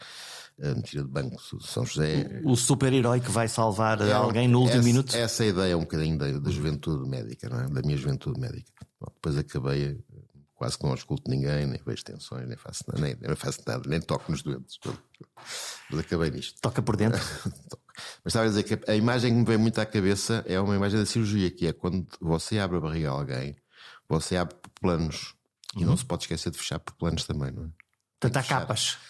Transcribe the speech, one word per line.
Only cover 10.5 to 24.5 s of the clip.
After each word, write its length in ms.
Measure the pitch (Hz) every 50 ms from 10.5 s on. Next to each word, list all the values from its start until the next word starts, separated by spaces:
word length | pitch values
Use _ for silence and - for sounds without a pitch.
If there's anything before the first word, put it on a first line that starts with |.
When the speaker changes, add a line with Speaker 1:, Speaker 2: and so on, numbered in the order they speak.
| _
Speaker 1:
quase 220 | - - 62 - -
que 60 | -
não 80 | 71 67
escuto 340 | 64 - - 73 69 - -
ninguém, 380 | 64 67 69 69 73 73 73
nem 140 | 69 64 - -
vejo 200 | - 55 - -
tensões, 420 | - - - - - - 64 62
nem 100 | 62 58
faço 280 | - - - - - -
na-, 140 | - - -
nem, 160 | 76 71 65 -
nem 160 | - - -
faço 260 | - - 67 - - -
nada, 160 | - 57 64 62 67
nem 120 | 76 82
toco 300 | - - - - - -
nos 120 | 80 69 -
doentes. 360 | 73 69 65 64 - - - - - 60 - - _ _ - - _ _ - - - - - - - - - - -
Mas 100 | - 76
acabei 300 | 80 - - 82 82 78
nisto. 300 | 67 65 - - - -
Speaker 2:
Toca 220 | - - - - 113
por 140 | - 110
dentro? 220 | 104 104 113 - 95
Speaker 1:
<laughs> 480 | - - - - - - - - - -
Toco. 140 | - - _ _ - - - - - - -
Mas 80 | 90 -
estava 100 | 113 113
a 40 | 110
dizer 140 | 104 104 98
que 120 | - 110
a, 180 | 104 - - 107
a 20 |
imagem 360 | 107 107 120 123 127 117 127 117
que 60 | 120
me 60 | 117
vem 140 | 110 113 107
muito 220 | 110 113 110 -
à 60 | 107
cabeça 580 | - - 110 95 95 101 101 - - 113 113 -
é 140 | - 90 92
uma 160 | 101 101 101
imagem 220 | 98 101 101 98 110
da 60 | 104
cirurgia, 440 | - - 120 113 101 104 104 95 87
que 160 | - - 90
é 60 | 82 78
quando 340 | - - 90 82 92 87 - - -
você 380 | - 80 82 80 - - 110 107
abre 180 | 98 90 87
a 40 | 87
barriga 280 | 76 80 78 82 78 73
a 40 | 67
alguém, 440 | 69 71 65 67 64 65 69 69 - _ _ _ - - - - - _ -
você 280 | - 80 - - 92
abre 180 | 90 87 82